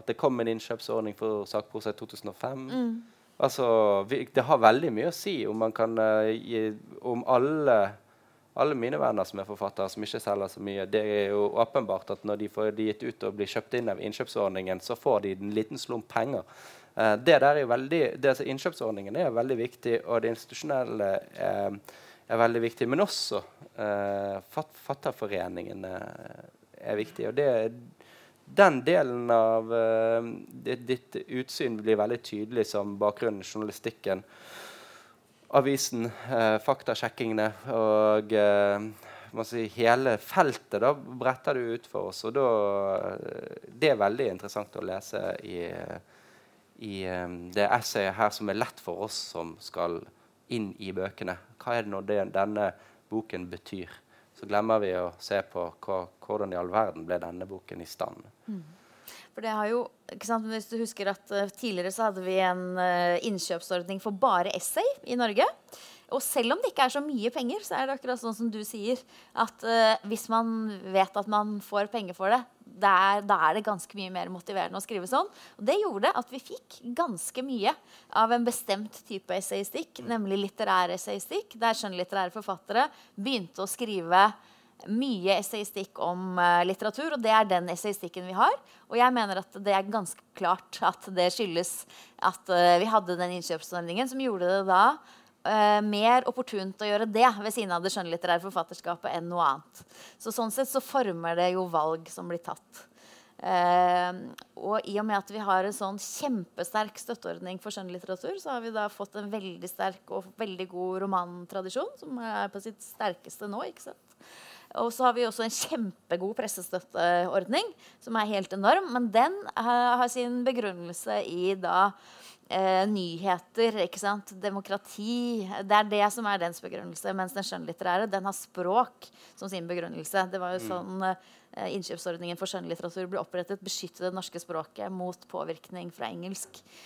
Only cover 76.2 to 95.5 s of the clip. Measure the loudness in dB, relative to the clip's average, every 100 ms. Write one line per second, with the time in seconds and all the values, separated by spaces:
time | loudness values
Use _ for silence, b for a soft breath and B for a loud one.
76.2 | -4 -10 -12 -16 -16 -16 -6 -2 -2 -4
77.2 | -8 -8 -4 0 0 0 B B B 2
78.2 | 4 4 2 -2 -2 -4 -4 -14 -12 -10
79.2 | -6 -6 -4 -6 -6 -8 -10 -10 -4 -2
80.2 | 0 0 -2 -2 2 2 2 -2 -6 -8
81.2 | -6 -6 -6 -2 0 0 -4 -4 -4 -2
82.2 | -2 -4 -8 -8 0 2 2 B B B
83.2 | -2 -2 -4 -6 -6 -4 -4 -2 4 8
84.2 | 8 4 b b b b -4 -2 0 0
85.2 | 2 2 0 -6 -6 -8 -8 -4 -4 -2
86.2 | -2 4 6 6 4 0 -4 -4 -4 0
87.2 | 4 6 6 2 0 -4 -6 -6 -8 -10
88.2 | -4 4 4 4 -4 B B 4 4 4
89.2 | 0 -4 -6 -4 2 2 2 -4 -6 -10
90.2 | _ -2 0 0 -4 -2 0 0 -2 2
91.2 | 2 2 0 0 -2 -4 -12 B B B
92.2 | 0 0 2 6 8 8 6 4 2 -2
93.2 | -2 -4 -6 -6 -6 -8 -4 -4 -4 -2
94.2 | -2 0 2 2 6 6 6 4 B B
95.2 | B _ 0